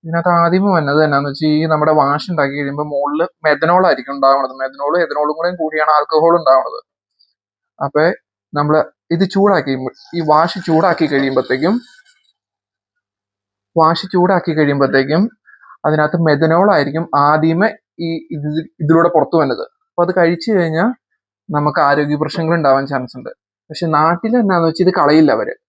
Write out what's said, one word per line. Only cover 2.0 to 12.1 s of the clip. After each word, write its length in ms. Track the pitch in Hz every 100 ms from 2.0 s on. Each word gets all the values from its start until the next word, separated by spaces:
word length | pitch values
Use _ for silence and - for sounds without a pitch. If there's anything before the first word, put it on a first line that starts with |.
വാഷ് 260 | 139 147 -
ഉണ്ടാക്കി 220 | 165 139 143
കഴിയുമ്പോ 260 | 139 143 151
മുകളില് 320 | 143 143 151 175 _ 151
methanol 380 | 143 156 180 185
ആയിരിക്കും 240 | 135 131 139
ഉണ്ടാവുന്നത്. 380 | 135 139 131 135
methanol-ഉം 380 | 135 139 143 175
ethanol-ഉം 320 | 160 147 147 156
കൂടെയും 180 | 175 180
കൂടിയാണ് 320 | 156 156 151 151
ആൽക്കഹോൾ 360 | 147 156 165 175
ഉണ്ടാവുന്നത്. 400 | 147 131 - - _ _ _ _ _ _ _ _ _ _ 139
അപ്പൊ 160 | 151 165 - _ _ _ 147
നമ്മള് 220 | 147 156 - _ _
ഇത് 100 | 165 190
ചൂടാക്കി, 380 | 196 202 180 139 131 131 - - 170
ഈ 40 | 156
വാഷ് 280 | 151 165 190 175
ചൂടാക്കി 400 | 160 180 165 156
കഴിയുമ്പത്തേക്കും, 640 | 139 135 131 131 131 160 240 - - _